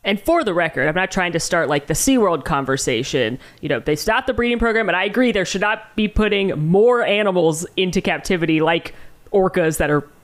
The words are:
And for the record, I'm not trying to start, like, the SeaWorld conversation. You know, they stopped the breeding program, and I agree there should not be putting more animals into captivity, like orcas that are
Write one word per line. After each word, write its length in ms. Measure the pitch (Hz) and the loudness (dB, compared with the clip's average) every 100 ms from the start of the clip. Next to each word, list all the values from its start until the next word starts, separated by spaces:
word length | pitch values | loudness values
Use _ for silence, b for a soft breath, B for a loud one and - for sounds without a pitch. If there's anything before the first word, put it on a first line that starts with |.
And 160 | 233 202 | -2 -2
for 240 | - 339 | 0 0
the 100 | 233 | 2
record, 320 | 175 165 - 143 | 0 -2 0 -2
I'm 60 | |
not 160 | 165 185 | 0 -2
trying 220 | 190 175 | -2 -2
to 80 | 165 | -2
start, 280 | - 175 139 | -2 -2 0
like, 200 | 147 - | -2 -2
the 60 | |
SeaWorld 500 | 151 - 262 202 165 | -2 2 4 2 0
conversation. 920 | 131 151 135 135 - 113 135 139 113 123 B B | -2 -4 -2 -2 -2 -2 -2 -2 -2 -4 B B
You 80 | 156 | -4
know, 120 | 127 | -4
they 160 | 151 151 | -2 -2
stopped 300 | 214 226 254 | 0 -2 -2
the 40 | |
breeding 260 | 226 240 233 | -2 -2 0
program, 300 | 226 220 202 | 0 0 0
and 80 | 175 | 0
I 80 | |
agree 280 | 202 202 254 | 0 2 2
there 120 | 202 | 2
should 160 | 175 196 | -2 -2
not 340 | 208 220 - - | -2 -2 -6 -4
be 100 | 214 | -2
putting 420 | - 214 202 196 151 | 0 0 0 -2 -2
more 440 | 156 190 233 240 | 2 4 4 4
animals 600 | 180 202 208 180 165 156 175 - | 2 0 2 2 2 0 -6 -2
into 240 | 185 180 | -2 0
captivity, 600 | 196 156 - 185 160 156 | -2 -4 -2 -2 2 2
like 340 | 160 170 - b b b - | 2 0 -4 b b b -2
orcas 460 | 202 185 185 165 156 | 0 2 2 0 0
that 120 | 151 | 0
are 160 | 147 - - | 0 -2 -20